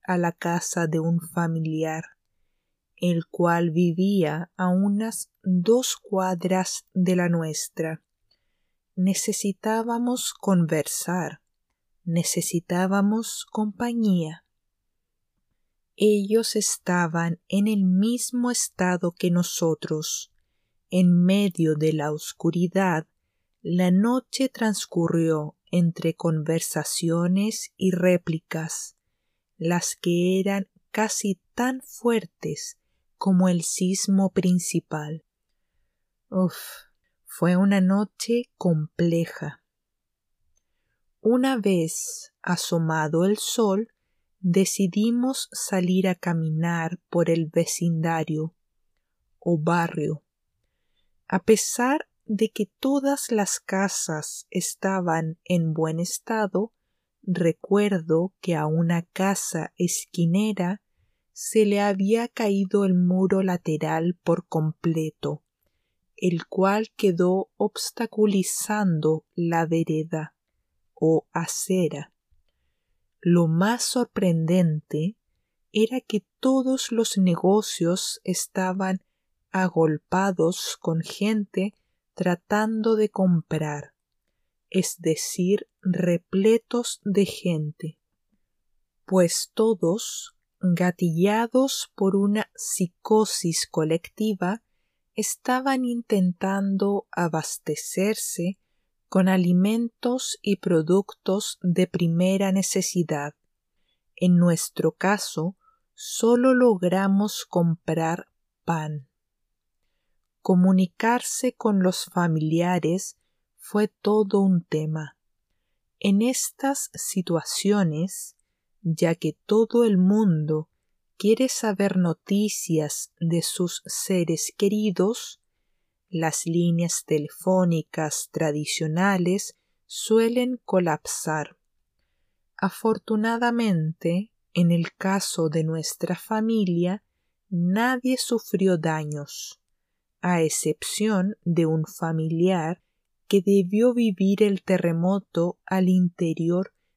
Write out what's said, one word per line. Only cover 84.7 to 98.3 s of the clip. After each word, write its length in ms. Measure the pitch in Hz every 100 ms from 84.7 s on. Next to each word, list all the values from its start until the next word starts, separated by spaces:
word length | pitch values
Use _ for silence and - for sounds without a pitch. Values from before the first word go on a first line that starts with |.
es 260 | 190 180 -
decir, 680 | 170 156 - - 180 202 - _
repletos 1200 | 185 175 175 170 - 190 214 226 - 240 240 -
de 220 | 208 196 190
gente, 720 | - 180 160 151 - 156 - _ _ _ _ _ _ _ _ _ _
pues 460 | - 185 170 - -
todos, 800 | - 220 202 165 208 - - - - _ _
gatillados 1300 | 180 175 180 175 175 165 190 214 233 254 269 - -
por 220 | - 196 196
una 340 | 202 214 -
psicosis 1120 | - - - 175 - - 214 214 - 170 165 -
colectiva, 920 | - 156 165 - - 214 196 180 226 _ _ _ _ _
estaban 720 | - 214 - - 254 262 262
intentando 1200 | 247 240 - 202 180 175 190 196 196 196 196 202 -
abastecerse 1500 | - 175 160 - - - 147 - - 202 220 -